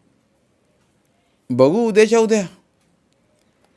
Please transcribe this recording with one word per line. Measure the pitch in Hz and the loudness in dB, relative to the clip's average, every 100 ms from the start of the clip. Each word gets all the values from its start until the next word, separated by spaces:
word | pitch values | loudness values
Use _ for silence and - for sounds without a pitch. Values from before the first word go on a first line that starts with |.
| _ _ _ _ _ _ _ _ _ _ _ _ _ _ - | _ _ _ _ _ _ _ _ _ _ _ _ _ _ -8
"बघू | 123 135 208 226 | 0 0 2 -2
उद्याच्या | 202 214 226 | 0 2 2
उद्या." | 220 214 175 - _ _ _ _ _ _ _ _ _ _ _ | 0 -2 -4 -14 _ _ _ _ _ _ _ _ _ _ _